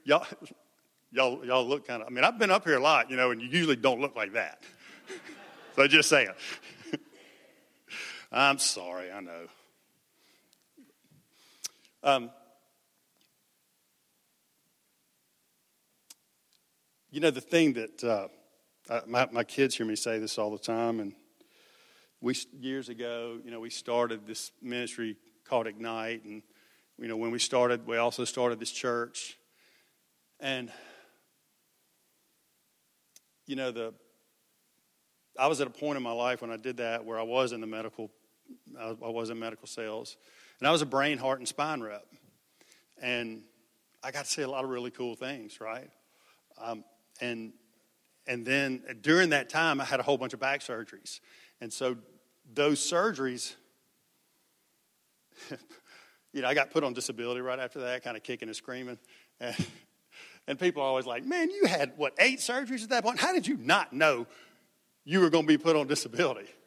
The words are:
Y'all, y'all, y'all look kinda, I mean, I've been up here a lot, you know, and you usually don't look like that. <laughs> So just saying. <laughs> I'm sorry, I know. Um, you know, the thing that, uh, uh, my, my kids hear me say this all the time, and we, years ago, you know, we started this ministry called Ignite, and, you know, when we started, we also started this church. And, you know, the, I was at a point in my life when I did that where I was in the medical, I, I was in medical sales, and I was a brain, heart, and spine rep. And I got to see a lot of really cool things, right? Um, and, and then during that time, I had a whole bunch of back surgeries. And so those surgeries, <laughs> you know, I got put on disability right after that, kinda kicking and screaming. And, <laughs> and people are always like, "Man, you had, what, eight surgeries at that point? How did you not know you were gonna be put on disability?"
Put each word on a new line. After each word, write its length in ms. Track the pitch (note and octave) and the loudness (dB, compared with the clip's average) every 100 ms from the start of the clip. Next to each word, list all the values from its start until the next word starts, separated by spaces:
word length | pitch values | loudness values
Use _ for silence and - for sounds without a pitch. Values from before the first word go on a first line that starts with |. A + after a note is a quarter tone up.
Y'all, 220 | - D3+ - - D3+ - _ _ _ _ _ | 4 2 2 -14 -16 -20 _ _ _ _ _
y'all, 320 | A#2 C3 B2+ | 0 2 0
y'all 240 | B2 B2+ B2 | 2 2 4
look 200 | C#3+ - | -2 -2
kinda, 180 | A#2+ A2 | -8 -6
I 40 | |
mean, 140 | B2 | 4
I've 140 | D#3+ A#3+ | 4 4
been 140 | G#3 | 4
up 120 | F#3+ F3 | 4 6
here 120 | C#3 | 4
a 20 | |
lot, 300 | C#3+ D3+ A#2 | 8 6 4
you 80 | C3 | 2
know, 140 | B2+ | 2
and 100 | A#2 | 2
you 80 | B2 | 0
usually 260 | D#3 E3 B2+ | 0 4 4
don't 240 | C3 A#2+ | 4 2
look 160 | C#3 A#2+ | -2 -4
like 180 | G#2 | -4
that. 300 | A2 F2 - - - - - - | -2 -4 -8 -20 -20 -20 -20 -16
<laughs> 680 | - - - - - - - | -16 -16 -20 -20 -20 -10 4
So 120 | C#3 | 8
just 200 | D3+ D3 | 8 8
saying. 220 | D3 G#2+ - - - - - - | 6 6 -2 -12 -12 -16 -20 -10
<laughs> 1400 | - - - - - - _ _ _ _ - - - - | -10 -10 -20 -20 -20 -20 _ _ _ _ -14 -12 -14 -6
I'm 280 | A#2+ C#3 C#3 | 4 4 4
sorry, 520 | - - F2+ F2+ F2+ | 0 -2 -6 -8 -8
I 80 | G2 | -12
know. 280 | F2+ E2+ E2+ - _ _ _ _ _ _ _ _ _ _ _ _ C4 _ _ _ _ _ _ _ - _ _ _ | -12 -14 -16 -20 _ _ _ _ _ _ _ _ _ _ _ _ -20 _ _ _ _ _ _ _ -16 _ _ _
Um, 280 | C#3+ C3+ A#2 - - _ _ _ _ _ _ _ _ _ _ _ _ _ _ _ _ _ _ _ _ _ _ _ _ _ _ _ _ _ _ _ _ _ _ _ _ - _ _ _ _ _ _ _ _ _ | 4 4 2 -14 -20 _ _ _ _ _ _ _ _ _ _ _ _ _ _ _ _ _ _ _ _ _ _ _ _ _ _ _ _ _ _ _ _ _ _ _ _ -20 _ _ _ _ _ _ _ _ _
you 80 | C#3+ | 0
know, 120 | D#3+ | 2
the 100 | C3 | 2
thing 320 | - E3+ D#3 | 2 4 4
that, 300 | A#2+ A2 - | 2 -4 -4
uh, 240 | B2 G#2+ F#2+ - _ _ _ _ - | 0 0 -2 -12 _ _ _ _ -6
uh, 120 | A#2 G#2+ | -6 -2
my, 220 | A#2+ C3 | 0 2
my 120 | A#2+ | 0
kids 320 | A2+ - C3+ - | -4 2 2 2
hear 100 | A2+ | -2
me 120 | G#2+ | -2
say 220 | - A2+ | -2 -2
this 180 | G#2+ - | -4 -2
all 140 | G#2+ | -2
the 60 | G#2 | -4
time, 440 | - A2+ A#2 A2+ | -4 -2 0 -2
and 120 | G2+ G2+ _ _ _ _ _ _ _ _ _ _ | -4 -10 _ _ _ _ _ _ _ _ _ _
we, 140 | A#2+ B2+ - C#3 | -2 -2 -6 -12
years 300 | B2+ C3+ B2 | -8 -8 -8
ago, 480 | A#2 A#2+ A#2 A#2 A#2 | -8 -6 -6 -8 -10
you 80 | A#2 | -12
know, 80 | A#2 | -12
we 100 | A#2 | -10
started 560 | - - A#2+ A#2+ A2+ G#2 | -10 -2 2 2 0 -8
this 260 | A2 - _ | -12 -12 _
ministry 560 | B2+ B2 A#2+ - A2+ G#2 _ _ | -8 -6 -6 -6 -8 -8 _ _
called 240 | - B2+ A2+ | -2 -2 -2
Ignite, 560 | G#2 A#2 A2+ A2 A#2 | -6 -8 -6 -6 -8
and, 180 | G#2+ G#2+ - _ _ _ _ - | -10 -16 -18 _ _ _ _ -14
you 100 | A#2 | -8
know, 100 | A2+ | -4
when 140 | A#2 | -2
we 80 | A#2 | -2
started, 460 | - C3 B2 A#2+ A2+ | 0 4 4 2 -2
we 120 | A#2 | 0
also 260 | A#2 - | 0 0
started 360 | B2 - B2 A2+ | -6 0 -2 -2
this 120 | A2+ | -6
church. 680 | - C3 A#2+ A#2+ - - - _ _ _ _ _ _ _ _ _ _ | -4 -2 -2 -4 -8 -14 -16 _ _ _ _ _ _ _ _ _ _
And, 320 | C#3 C3 A#2+ - - - - _ _ _ _ _ _ _ _ _ _ _ _ _ _ _ _ _ _ _ _ - _ _ - | -6 -4 -6 -14 -20 -20 -20 _ _ _ _ _ _ _ _ _ _ _ _ _ _ _ _ _ _ _ _ -20 _ _ -10
you 100 | C3+ | -4
know, 160 | C3 | -4
the, 220 | A#2 A2+ G#2+ _ _ _ _ _ _ _ _ _ _ _ _ _ - | -4 -8 -10 _ _ _ _ _ _ _ _ _ _ _ _ _ 0
I 100 | C3+ | 2
was 140 | D3 | 2
at 60 | C#3 | -2
a 40 | |
point 260 | - D3 C#3+ | -2 -4 -4
in 60 | |
my 100 | B2 | -4
life 280 | A#2 A#2+ B2 | -2 0 -2
when 100 | A#2+ | -6
I 60 | A2+ | -8
did 200 | B2 B2 | -8 -6
that 280 | A#2 A#2 A2 | -4 -4 -6
where 140 | A2+ | -6
I 40 | |
was 280 | A2+ B2+ B2+ | -2 0 0
in 100 | A#2+ | -2
the 60 | A2 | -8
medical, 420 | A2 A2+ - G#2+ _ _ _ _ - _ C3 | -8 -10 -10 -14 _ _ _ _ -20 _ -14
I, 100 | A2+ | -12
I 200 | A2+ A#2 | -8 -6
was 200 | A#2 A2+ | -6 -6
in 80 | A#2 | -6
medical 280 | A2+ A2 - | -8 -10 -14
sales, 500 | - A2 A2 A#2+ - _ - - _ | -10 -8 -8 -10 -16 _ -20 -20 _
and 80 | C3+ | 4
I 40 | |
was 100 | E3 | 4
a 40 | D3 | 4
brain, 320 | C3+ C#3+ C#3+ | 2 2 0
heart, 220 | C3 C3+ | -2 -2
and 80 | A#2+ | -4
spine 340 | - D3 D3+ | -4 -4 -4
rep. 240 | A2 G#2 - - _ _ _ _ _ - _ _ | -6 -10 -14 -20 _ _ _ _ _ -20 _ _
And 420 | B2+ B2 A#2 A2+ - _ _ _ _ _ | -4 -4 -4 -10 -18 _ _ _ _ _
I 100 | C3 | -10
got 140 | C#3+ C#3 | -8 -6
to 60 | |
see 100 | - | -4
a 80 | C3+ | -4
lot 140 | C3+ | -4
of 60 | C3+ | -4
really 220 | B2+ A#2+ | -4 -6
cool 240 | A#2+ B2 A2 | -6 -8 -6
things, 440 | B2+ C#3 G#2+ - | -10 -10 -14 -14
right? 300 | A2 A2+ C#3 _ _ _ _ _ _ - | -10 -10 -12 _ _ _ _ _ _ -14
Um, 240 | A2+ A2+ - _ _ - | -10 -10 -10 _ _ -10
and, 340 | B2 A#2 A2+ - _ _ _ _ _ _ - | -8 -6 -10 -16 _ _ _ _ _ _ -8
and 200 | B2 A#2 | -6 0
then 380 | C3+ C#3 B2+ - A#2+ | 0 0 -4 -8 -8
during 280 | A#2+ E3 F3+ | 4 4 6
that 200 | D3 B2+ | 2 0
time, 300 | D#3 E3 C#3 | 0 2 2
I 40 | |
had 160 | C3 C3+ | 0 -2
a 40 | |
whole 140 | A#2+ C#3 | 2 2
bunch 160 | B2+ | 0
of 60 | A2+ | -4
back 220 | C3+ C#3 | -2 -4
surgeries. 580 | - A#2 A2 G2 - - _ - - _ | -6 -10 -10 -16 -16 -16 _ -20 -20 _
And 100 | A#2 | -12
so 260 | - C3 A#2+ G#2+ - _ _ - | -2 -2 -2 -10 -20 _ _ -12
those 260 | A#2 D3 D3 | 2 2 4
surgeries, 760 | - E3+ G#3 D#3+ C3 B2 - - _ _ _ _ _ _ _ _ _ _ _ _ _ _ _ _ _ _ - | 2 2 2 0 -4 -4 -10 -12 _ _ _ _ _ _ _ _ _ _ _ _ _ _ _ _ _ _ -16
<laughs> 20 | C3+ - - _ - - _ _ | -16 -16 -20 _ -20 -20 _ _
you 100 | C#3+ | -4
know, 60 | B2+ | 0
I 60 | |
got 180 | D3 C3+ | 2 2
put 120 | D#3+ | 2
on 100 | C#3+ | 0
disability 480 | A#2+ - A#2 A#2+ B2 | -4 -8 -6 -4 -4
right 180 | B2+ B2+ | -4 -4
after 220 | B2+ D3 | -6 -6
that, 220 | B2 B2+ | -6 -4
kinda 160 | A#2+ A2+ | -6 -10
kicking 300 | - B2 A2+ | -8 -8 -8
and 60 | A2 | -10
screaming. 420 | - B2+ B2+ A#2+ _ - _ _ | -10 -10 -10 -12 _ -20 _ _
And, 160 | A#2+ A2+ - - _ _ _ | -8 -4 -6 -6 _ _ _
<laughs> 420 | - - - - | -20 -20 -20 -8
and 120 | C#3+ | 0
people 220 | F3+ D3+ | 0 2
are 40 | C3+ | 2
always 200 | C3 C3 | 2 0
like, 200 | B2 C4 | -6 -2
"Man, 240 | F4 E4 | 0 0
you 160 | G4+ F#4+ | 4 2
had, 280 | E3+ C#3 C#3+ | 4 0 0
what, 160 | C#3+ - | -4 4
eight 200 | A#3+ C4 | 4 4
surgeries 440 | - B3 C4 B3+ | -2 -2 -2 -6
at 60 | G#3+ | -2
that 140 | B3+ | 0
point? 160 | G#3+ A#3+ | 0 2
How 140 | E4+ | 2
did 140 | F#4 F#3+ | 2 0
you 100 | C#4+ | -2
not 360 | A#2 F#3+ E3+ | 4 4 4
know 340 | B2+ D#3 B2+ A#2 - - _ _ _ _ _ - | 4 4 4 -2 -12 -20 _ _ _ _ _ 0
you 160 | F3+ | 6
were 80 | F3 | 6
gonna 180 | D#3+ D#3 | 6 6
be 100 | D3+ | 6
put 180 | D#3 D#3 | 8 4
on 120 | C3+ | 4
disability?" 640 | C#3+ - D#3 E3+ A2+ G2+ - | 0 -2 0 0 0 -8 -18